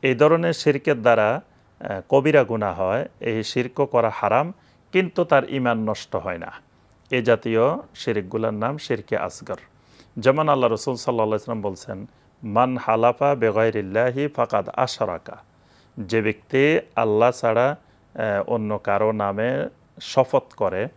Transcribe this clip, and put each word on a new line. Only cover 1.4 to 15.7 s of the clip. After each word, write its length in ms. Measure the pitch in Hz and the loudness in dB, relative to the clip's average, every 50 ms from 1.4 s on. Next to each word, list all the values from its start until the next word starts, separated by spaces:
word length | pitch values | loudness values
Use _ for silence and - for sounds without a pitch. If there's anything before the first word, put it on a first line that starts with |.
| - _ _ _ _ _ _ _ | -6 _ _ _ _ _ _ _
এ, 40 | - - 101 95 - _ | -10 -8 -8 -8 -4 _
কবিরা 360 | - 139 135 151 151 147 127 | 2 4 4 6 4 4 4
গুনাহ 380 | 110 117 110 107 101 87 82 95 | 4 0 -2 -2 -2 -2 -2 -2
হয়, 260 | 92 98 120 147 - _ _ | 0 0 -2 -2 -6 _ _
এই 220 | - 117 113 113 107 | -6 -4 -4 -4 -4
শিরকও 440 | - - 123 123 123 - - 143 | -4 -2 -4 -4 -4 0 -2 -2
করা 240 | 131 - 120 113 113 104 | 2 2 2 2 2 0
হারাম, 380 | - - 101 104 123 147 170 190 _ _ _ _ _ _ _ - | 0 0 2 2 2 0 0 -6 _ _ _ _ _ _ _ 0
কিন্তু 320 | 185 185 175 - - 175 | 0 0 0 0 -2 0
তার 240 | 170 156 143 123 - | 4 4 2 2 2
ঈমান 300 | - 135 127 123 117 113 | -4 -2 0 0 0 0
নষ্ট 380 | 110 107 107 - - _ - | 0 -4 -4 -6 -6 _ -6
হয় 220 | 95 95 98 90 85 | -6 -4 -4 -8 -8
না। 140 | 82 - - - _ _ _ _ _ _ _ _ _ _ | -10 -12 -14 -16 _ _ _ _ _ _ _ _ _ _
এ 120 | - 127 117 | -2 -2 4
জাতীয় 380 | 110 117 107 - 117 113 110 113 135 160 247 294 - _ | 4 2 2 2 0 2 2 2 2 2 -2 -6 -14 _
শিরকগুলোর 560 | - - - 113 104 95 92 107 113 110 113 | -10 -6 -4 -4 -4 -4 -4 -6 -4 -2 -2
নাম 280 | 107 104 107 120 139 151 | -2 -2 -4 -4 -4 -6
শিরকে 380 | - - 127 104 101 - - | -6 -6 -6 -6 -4 -4 -4
আসগর। 400 | 101 - 92 - - - - 95 - - _ _ _ _ _ _ _ - _ _ - | -4 -4 -6 -8 -12 -12 -12 -12 -12 -12 _ _ _ _ _ _ _ -20 _ _ -2
যেমন 300 | 107 131 135 151 156 156 | 2 2 2 2 2 2
আল্লাহ 240 | 147 135 123 117 110 | 2 2 2 0 0
রসুল 240 | 107 - - 131 | 0 -4 -4 -6
সাল্লাল্লাহু 440 | 117 - - 123 117 110 110 107 104 | -4 -4 -4 0 0 0 0 0 -4
আলাইহি 100 | - - | -4 -6
ওয়াসাল্লাম 120 | 117 110 101 | -8 -6 -4
বলছেন, 440 | 104 95 90 - - 104 98 101 123 _ _ _ _ _ _ - 113 | -6 -8 -8 -12 -12 -12 -12 -12 -16 _ _ _ _ _ _ -10 -2
"মান 260 | 101 113 123 127 127 | 2 2 2 2 2
হালাফা 580 | 123 - - 113 113 113 120 123 - - 143 143 | -4 -2 0 0 4 4 2 2 2 0 0 0
বেগাইরিল্লাহি 920 | 131 113 110 101 107 113 113 110 113 98 95 95 107 120 127 123 135 143 147 | 2 0 0 2 2 2 2 0 -2 -6 -2 0 0 0 0 0 -2 -4 -6
ফাকাদ 400 | 147 - 123 113 - 104 98 - | -2 -4 -4 0 0 -2 -2 -2
আশরাকা", 760 | - - 127 123 - - 113 98 90 80 _ - - - - _ _ _ _ _ | -2 -2 -2 -2 -2 -4 -4 -4 -4 -8 _ -14 -20 -20 -20 _ _ _ _ _